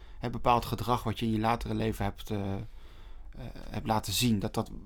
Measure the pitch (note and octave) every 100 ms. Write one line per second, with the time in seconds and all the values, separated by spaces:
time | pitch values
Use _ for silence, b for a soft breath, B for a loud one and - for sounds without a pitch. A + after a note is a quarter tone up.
0 | b b B2 A#2 B2+ A#2+ - A2 A2+ B2
1 | A2+ G#2+ A2+ A2 A2+ A#2 A2+ A2 A2+ G#2
2 | G2+ - - G#2+ G2 G2 A2 b b b
3 | b b b - A#2+ - - G#2+ G#2 A2
4 | - F#2+ B2 G#2+ G#2+ - G#2+ -